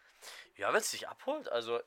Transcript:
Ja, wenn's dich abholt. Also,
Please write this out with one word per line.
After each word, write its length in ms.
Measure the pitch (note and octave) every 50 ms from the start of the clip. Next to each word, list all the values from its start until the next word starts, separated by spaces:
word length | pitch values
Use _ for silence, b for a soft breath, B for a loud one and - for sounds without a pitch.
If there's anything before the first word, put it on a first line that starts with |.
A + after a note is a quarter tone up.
| B B B B B B B B B B B
Ja, 180 | - G2+ G#2+ D3
wenn's 180 | G#3 - -
dich 160 | - - -
abholt. 420 | - - - - C4 D4 D#4 B3+ -
Also, 320 | - A#2+ A#2 A2+ A#2 A#2+ -